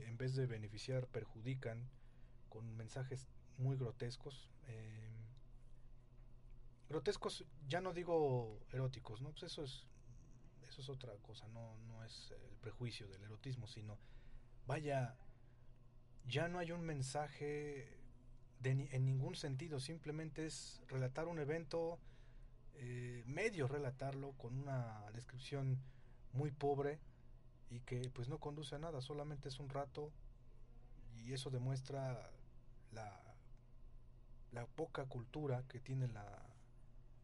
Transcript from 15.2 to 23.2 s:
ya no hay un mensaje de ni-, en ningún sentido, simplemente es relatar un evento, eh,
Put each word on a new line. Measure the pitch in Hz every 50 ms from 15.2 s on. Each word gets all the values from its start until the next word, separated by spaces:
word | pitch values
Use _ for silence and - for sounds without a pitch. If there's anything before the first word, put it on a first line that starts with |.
| - - - - - - - - - - - - - - - - - - - - -
ya | 123 117 151 165 170
no | 180 180
hay | 170 165
un | 170 170
mensaje | 165 160 151 135 131 - - 147 151 147 - - 147 147 147 147 147 147 143 131 127 - - - - - - - - - - - - - - -
de | 127 131 135
ni-, | 135 135 135
en | 131 131 131
ningún | 131 135 131 139 180 170
sentido, | - 160 143 131 131 170 160 151 131
simplemente | - - 165 160 - 151 151 160 160 156 - 160 160
es | 156 - - - - - - - -
relatar | 131 131 127 127 - 156 165 170
un | 170 156
evento, | 143 143 160 170 160 - 165 165 165 165 170 - - - - - - - - - - - - - - - -
eh, | - 123 123 123 123 123 123 120 120